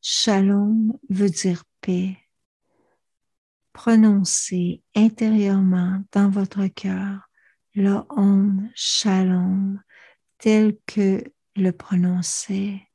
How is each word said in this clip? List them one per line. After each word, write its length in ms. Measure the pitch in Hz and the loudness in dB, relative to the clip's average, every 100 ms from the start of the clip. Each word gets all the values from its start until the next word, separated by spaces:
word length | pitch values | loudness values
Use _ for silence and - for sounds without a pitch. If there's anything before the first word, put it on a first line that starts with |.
Shalom 960 | - - - 196 196 202 208 220 220 - - | -6 -4 0 2 2 2 0 0 0 -4 -6
veut 200 | 190 202 | 0 0
dire 340 | - 190 175 _ _ | 0 -4 -4 _ _
paix. 380 | - 180 185 185 _ _ _ _ _ _ _ _ _ _ _ _ _ _ _ | -4 -4 -4 -8 _ _ _ _ _ _ _ _ _ _ _ _ _ _ _
Prononcez 1120 | - - 226 220 202 180 - - 185 175 - _ - | -8 2 4 6 4 0 -4 -4 -4 -4 -6 _ 2
intérieurement 1080 | 220 220 220 220 202 196 190 180 180 190 196 | 2 2 0 2 2 2 2 2 0 -4 -4
dans 180 | 202 202 | 0 2
votre 380 | 196 196 196 196 | 2 -4 -2 -4
cœur 640 | - 190 185 196 196 _ _ _ _ _ 202 | -4 -8 -6 -8 -10 _ _ _ _ _ -2
le 280 | 196 202 - | 0 0 -4
Om 600 | 285 202 196 202 190 208 - | 0 2 4 2 0 -4 -8
Shalom 1040 | - - 214 185 185 185 180 190 196 196 _ _ - _ _ _ | -4 -2 0 0 2 0 0 -2 -2 -6 _ _ -20 _ _ _
tel 400 | 226 214 214 214 - | 0 2 2 0 -8
que 380 | - 196 190 233 _ _ - | -2 0 0 -6 _ _ -2
le 160 | 185 | -2
prononçait 1080 | 180 - 185 180 180 170 - - 196 202 196 _ | -2 -4 0 0 -2 -4 -8 -6 -6 -6 -10 _